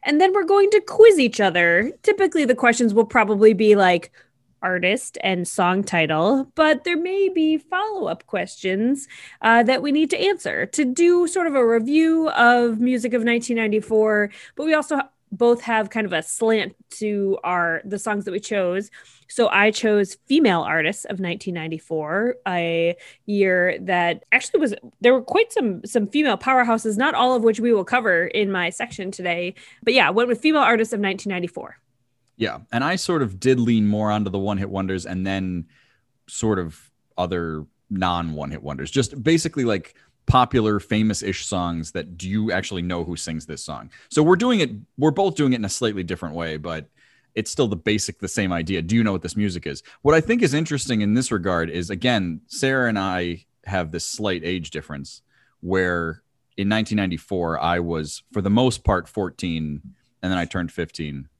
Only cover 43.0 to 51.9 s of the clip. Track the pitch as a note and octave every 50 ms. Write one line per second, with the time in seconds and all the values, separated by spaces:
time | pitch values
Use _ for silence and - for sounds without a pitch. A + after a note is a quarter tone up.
43 | E2+ F2 E2+ D#2 - - D#2+ D#2+ D#2 - D2+ - - - D2+ C2+ - - _ -
44 | - _ - D3+ D3+ D#3+ F#3 F3 A3+ B3+ B3 G#3 E3 B2+ G#2 G2+ - _ _ -
45 | C3+ D#3 C#3+ D#3+ G3 G3 - - D3 C3+ B2+ A#2+ G#2+ G2 - - B2 A2+ G#2 G2
46 | F#2 E2 F2+ E2 - E2 D2+ E2+ E2+ E2 D#2 D#2 D2+ F2 E2 D#2+ D2 _ _ _
47 | _ _ _ _ _ _ _ - G#2+ - - - C#3 A2+ G#2 F2+ - G#2+ G#2+ G#2+
48 | - - - _ - F#2 - - G2+ F#2 F2+ E2+ E2 E2 G2 F2 E2 E2+ A2 A#2
49 | A2+ G#2+ G2 F2+ - F2 - G#2 G#2 G2+ F2 F2 - D2 C#2+ - _ - - _
50 | _ C#3 D#3 D#3+ D#3 - A3+ A#3+ A#3+ D#3 C3 D3+ E3 D#3 D3+ C3+ - - B2 G#2+
51 | G#2 G2+ G#2+ B2 C3 - A#2+ G2+ E2+ F#2+ F2+ E2+ E2 E2 D2 F2 F2 F2